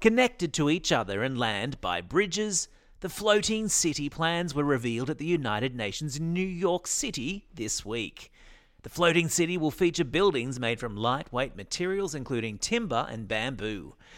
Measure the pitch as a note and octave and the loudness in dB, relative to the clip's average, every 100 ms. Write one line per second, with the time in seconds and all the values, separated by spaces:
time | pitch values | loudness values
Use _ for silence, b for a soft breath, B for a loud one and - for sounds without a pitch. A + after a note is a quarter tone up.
0 | A3+ A#3 B3 - E3+ - D3 F3 - C#3+ | 4 6 2 2 -2 2 2 2 2 2
1 | G2+ G2 C3 B2+ A2+ G2+ B2+ C3 F#2+ F2 | 2 -2 -2 0 0 0 -4 -4 -2 -2
2 | F2+ C#3+ G3+ F3+ G#3+ F#3+ - b b b | 0 0 0 0 0 -2 -4 b b b
3 | F#3 - G#3 G#3 G3+ A3 G#3+ - E3+ D3 | -10 -2 4 4 4 -2 0 0 0 0
4 | C#3+ - E3 E3+ F3 C#3+ C#3+ C3+ A#2+ A#2 | -4 -2 0 0 -2 0 2 2 0 -2
5 | B2+ A2+ D#3 F3 B2 G#2+ B2+ B2 G#2 - | -2 -4 0 0 0 0 -2 -2 -6 -4
6 | D3+ C3+ E3 F3 F#3+ F3 F3+ F3 - - | -6 -4 -2 -2 -2 0 0 0 -2 -4
7 | C#4 - B2+ G3 - E3 A2 - G2+ A#2 | -4 -4 -6 -6 -10 -8 -6 -6 -4 -6
8 | G#2 - - b b b b b - - | -6 -10 -20 b b b b b -8 2
9 | E3+ E3+ E3 - E3+ F3+ D#3 - F3 E3 | 4 4 2 2 2 2 0 4 2 2
10 | C#3 D#3 G3+ C#3+ B2 B2 A#2 A#2 A#2 G#2 | 0 4 4 4 -2 -2 -2 -2 -4 0
11 | A#2 B2+ - B2 C3 - G2 - F3+ G3 | 0 0 -2 -2 -2 -6 -8 -4 -2 -2
12 | F#3+ D3 A#2+ A#2+ A2 G#2 - A#3 G#3 A#2 | -2 -4 -2 -2 -2 -4 -2 0 0 -2
13 | - A2 G#2 A2 A#2+ B2+ G#2+ G#2 C#2 - | -2 -6 -4 -2 -2 -4 -4 -6 -10 -18
14 | B | B